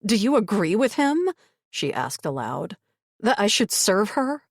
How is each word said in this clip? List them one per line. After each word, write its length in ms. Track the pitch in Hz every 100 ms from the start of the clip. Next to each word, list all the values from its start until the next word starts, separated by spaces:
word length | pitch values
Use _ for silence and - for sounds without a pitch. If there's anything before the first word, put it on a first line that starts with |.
Do 120 | 202 220
you 200 | 214 285
agree 400 | 196 196 165 196
with 180 | 262
him? 360 | - 285 311 359 - _ _ _
she 220 | - 143
asked 320 | - 127 -
aloud. 520 | 160 135 113 131 170 - _ _ _ _
That 180 | 220 254
I 100 | 202
should 240 | - 233
serve 380 | - - 190 208
her? 340 | - 262 294 _